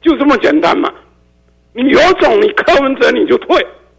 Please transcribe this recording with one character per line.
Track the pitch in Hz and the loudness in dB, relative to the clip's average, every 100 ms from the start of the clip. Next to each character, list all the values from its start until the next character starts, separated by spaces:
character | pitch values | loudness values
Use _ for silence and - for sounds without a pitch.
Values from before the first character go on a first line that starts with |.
就 | - 285 | 0 0
这 | |
么 | 294 262 | 2 0
简 | - 294 | 0 0
单 | 339 - | 0 -2
嘛！ | - - _ _ _ _ _ _ _ | -4 -8 _ _ _ _ _ _ _
你 | - 262 | -6 0
有 | 262 320 | 2 2
种， | 370 302 214 | 2 2 2
你 | 208 | 0
柯 | - - 339 | -2 0 0
文 | 277 269 | 0 -2
哲 | - | -2
你 | 247 190 | 0 0
就 | - | -2
退 | - 370 - - _ | 0 -2 -2 -10 _